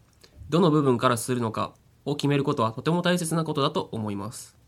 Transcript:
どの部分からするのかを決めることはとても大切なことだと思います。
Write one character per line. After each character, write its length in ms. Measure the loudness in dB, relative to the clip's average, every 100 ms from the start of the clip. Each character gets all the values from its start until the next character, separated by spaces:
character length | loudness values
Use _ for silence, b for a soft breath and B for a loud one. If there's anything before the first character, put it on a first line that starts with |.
| _ b b -20 -2
ど 120 | 2
の 100 | 4
部 100 | 4
分 160 | 4 4
か 120 | 2
ら 80 | 2
す 160 | -2 -2
る 60 |
の 100 | -2
か 220 | -2 -6 -8 _ _ -6
を 100 | -2
決 140 | 0
め 80 | 2
る 80 | 0
こ 100 | 0
と 80 |
は 80 | 0
と 100 | -2
て 80 | -2
も 120 | 0
大 180 | 2 0
切 160 | 0 -2
な 80 |
こ 100 | -2
と 80 | 0
だ 80 | 0
と 200 | -2 -6
思 180 | -6 -4
い 40 | -6
ま 160 | -8
す。 240 | -12 -18 _